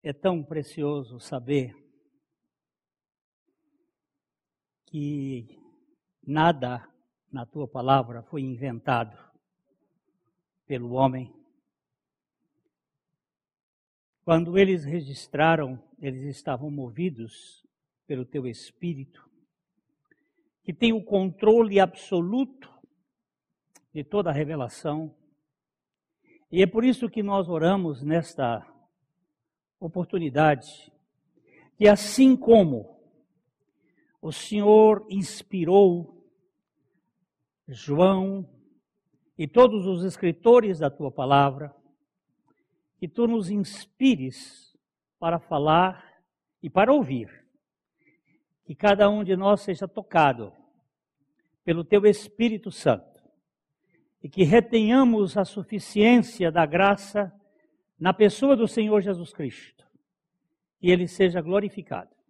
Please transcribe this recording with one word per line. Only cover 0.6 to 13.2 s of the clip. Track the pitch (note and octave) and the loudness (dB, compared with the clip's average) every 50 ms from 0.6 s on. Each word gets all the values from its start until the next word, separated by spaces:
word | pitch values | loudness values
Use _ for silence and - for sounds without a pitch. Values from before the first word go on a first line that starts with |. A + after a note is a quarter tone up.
| C#3+ - - D#3+ D3 D3 D3 C#3+ C3 A2+ B2 A#2 | -10 -10 -10 -8 -6 -6 -6 -8 -10 -14 -18 -20
saber | - - D3 B2+ A#2+ B2 D3 C#3+ B2+ A#2 - _ _ _ _ _ _ _ _ _ _ _ _ _ _ _ _ _ _ _ _ _ _ _ _ _ _ _ _ _ _ _ _ _ _ _ _ _ D#4+ D4 C#4+ C#4+ F4 _ _ _ _ _ _ _ _ _ _ _ _ _ _ _ _ _ _ _ _ | -16 -14 -14 -12 -6 -4 -4 -4 -4 -6 -14 _ _ _ _ _ _ _ _ _ _ _ _ _ _ _ _ _ _ _ _ _ _ _ _ _ _ _ _ _ _ _ _ _ _ _ _ _ _ _ _ _ _ _ _ _ _ _ _ _ _ _ _ _ _ _ _ _ _ _ _ _ _
que | _ - D3+ D3 D3 D3 C#3+ C3+ C3+ C3+ A#2+ A2 _ _ _ _ _ _ _ _ _ _ _ _ _ _ _ _ | _ -12 -10 -8 -8 -8 -8 -8 -10 -10 -12 -14 _ _ _ _ _ _ _ _ _ _ _ _ _ _ _ _
nada | - C#3+ D#3 D#3+ E3+ E3 C3+ B2+ B2 B2 A#2+ - _ _ _ _ _ _ _ _ _ | -6 -2 0 0 0 0 -2 -6 -8 -10 -12 -14 _ _ _ _ _ _ _ _ _
na | - C3 A#2 | -16 -16 -16
tua | G#2+ _ D3+ C#3 | _ _ -12 -12
palavra | A#2 - B2+ B2 C3 C#3 C3+ B2 A#2 A#2 A#2 A2+ | -12 -10 -8 0 0 0 0 0 -4 -14 -18 -18
foi | _ - D3 | _ -12 -10
inventado | C3+ C3 B2+ A2+ C#3 C3+ A#2 A#2 _ D3 B2+ A#2+ A#2 A2 - _ _ _ _ _ _ _ _ _ _ _ _ _ _ _ _ _ _ _ _ _ _ _ _ _ _ _ _ _ _ | -10 -10 -10 -10 -10 -10 -10 -8 _ -4 -4 -4 -4 -8 -12 _ _ _ _ _ _ _ _ _ _ _ _ _ _ _ _ _ _ _ _ _ _ _ _ _ _ _ _ _ _
pelo | _ C#3+ B2 A#2+ A#2+ | _ -12 -10 -10 -8
homem. | B2 C3 C3+ C3 B2+ C3 B2+ A#2+ _ _ _ _ _ _ _ _ _ _ _ _ _ _ _ _ _ _ _ _ _ _ _ _ _ _ _ _ _ _ _ _ _ _ _ _ _ _ | -2 0 0 0 0 -6 -14 -16 _ _ _ _ _ _ _ _ _ _ _ _ _ _ _ _ _ _ _ _ _ _ _ _ _ _ _ _ _ _ _ _ _ _ _ _ _ _